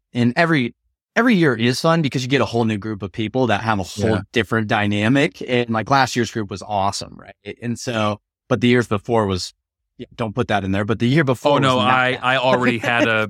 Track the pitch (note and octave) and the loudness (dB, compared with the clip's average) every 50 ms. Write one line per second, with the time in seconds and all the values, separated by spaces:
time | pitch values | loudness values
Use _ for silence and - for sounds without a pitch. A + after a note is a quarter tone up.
0 | _ _ - B2 A#2+ A#2+ B2 F3 E3+ E3 E3 C#3+ A#2+ A#2 - _ _ _ _ _ | _ _ -2 0 0 2 2 2 2 2 2 0 -2 -4 -6 _ _ _ _ _
1 | _ _ - G3+ A3+ C4 A3+ F3+ E3 C#3+ A#2+ G#2+ A2+ B2 B2+ - - E3 E3 E3+ | _ _ -2 0 2 4 4 4 4 2 2 2 0 0 0 0 0 0 2 2
2 | D#3 C3 - C#3 B2+ B2+ C#3+ C3 A2+ G2 A#2+ A#2 A#2 A2 G#2+ G2+ F#2+ A2 G#2+ F#2+ | 0 -2 -2 -4 -2 0 0 0 0 0 0 0 0 0 -2 -2 -4 -8 -8 -8
3 | G#2 F#2 - - A2 G#2 - C3 C3 A2+ G#2 G2 A2 A2+ A2 G2 F#2 - - G#2 | -10 -10 -6 -6 -6 -4 -2 0 0 0 0 0 0 -2 -2 -2 -2 -6 -6 -2
4 | G2+ A2 A2 G2+ G2+ _ - A#2+ A2 - A#2 A2+ A2 G#2 A#2 G#2+ G#2 G#2 G2+ G2+ | -2 0 0 -2 -4 _ -2 -2 -2 0 0 -2 0 0 0 0 0 0 0 0
5 | G#2 A2+ C3+ C#3 D3 - - - - - B2+ B2 A#2+ A#2 A2+ A2 G#2+ - C#3 C3+ | 2 2 2 2 2 0 -2 -8 -6 -2 0 0 0 0 -2 -4 0 2 2 2
6 | C3 A2+ - B2 A#2 - - A2+ G#2 F#2+ G#2 F#2 - G#2 G#2+ G2 F#2+ G2+ - - | 2 2 0 -2 -2 -2 -4 -8 -8 -8 -10 -12 -8 -4 -2 -2 -2 -2 -4 -6
7 | - - F2 - F#2+ G2 - _ - G#2 - - A#2 A#2+ A#2 - - B2+ A#2 A2 | -10 -12 -16 -20 -20 -20 -20 _ -16 -16 -14 -10 -8 -8 -8 -6 -6 -6 -2 -2
8 | G#2+ G#2 G#2 - _ _ _ _ _ - B2+ G2+ A#2+ A#2+ B2 B2 A2+ - A2 G2 | -2 -2 -2 -4 _ _ _ _ _ -4 -2 2 4 4 4 4 2 0 -2 -4
9 | - - A#2 A2+ G#2+ G2 F#2+ F2+ - - - _ _ _ _ _ _ _ _ - | -2 0 2 2 2 2 0 -2 -4 -8 -14 _ _ _ _ _ _ _ _ -20
10 | A#2+ _ - - A#2+ A2 G2+ B2+ A#2+ - G#2+ G2+ F#2+ F#2+ G2 G2 G#2 G#2 A2+ G#2+ | -20 _ -8 -8 -6 -6 -2 -4 -2 0 0 -2 0 0 -2 -2 0 -2 -2 0
11 | A#2 A#2+ C3+ E3 D3+ C3 B2+ - - D3 C#3+ C#3+ C#3 C3 B2+ B2+ B2 B2+ B2+ B2+ | 0 2 2 2 2 2 0 0 2 2 2 4 2 2 2 2 2 2 2 2
12 | B2+ B2+ B2+ B2+ B2+ B2 C3 C3+ B2 C3 B2+ B2 B2 B2 A#2+ A2 - - A#2+ A#2 | 2 0 -2 -2 0 0 0 2 2 2 2 2 2 0 0 0 -2 0 0 2
13 | A#2+ A#2 A2+ A2 G#2+ | 2 2 2 0 0